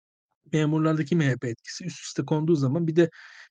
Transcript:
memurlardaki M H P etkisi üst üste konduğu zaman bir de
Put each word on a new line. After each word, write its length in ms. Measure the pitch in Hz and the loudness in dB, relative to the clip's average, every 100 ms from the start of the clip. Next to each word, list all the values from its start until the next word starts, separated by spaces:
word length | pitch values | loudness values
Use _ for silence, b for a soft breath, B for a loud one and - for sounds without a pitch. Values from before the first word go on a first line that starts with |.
| _ _ _ _ _ | _ _ _ _ _
memurlardaki 640 | 156 151 156 160 156 151 175 | 0 0 2 2 0 0 2
M 100 | 139 | 2
H 100 | 120 | 0
P 120 | 123 | -4
etkisi 360 | 113 - - | -10 -12 -12
üst 200 | 180 - | -12 -12
üste 200 | - - | -10 -6
konduğu 300 | 139 156 160 | -2 0 2
zaman 320 | 160 135 165 165 | 2 2 0 0
bir 100 | 160 | 2
de 140 | 165 B B B B | 2 B B B B